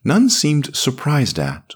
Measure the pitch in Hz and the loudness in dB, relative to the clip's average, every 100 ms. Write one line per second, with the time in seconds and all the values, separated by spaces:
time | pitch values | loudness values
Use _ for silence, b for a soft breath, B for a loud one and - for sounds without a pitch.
0 | 120 190 254 - 151 147 - - 131 123 | 0 4 4 2 2 0 0 -4 -4 -4
1 | 143 147 120 - 69 69 - | -2 0 0 -2 -6 -6 -14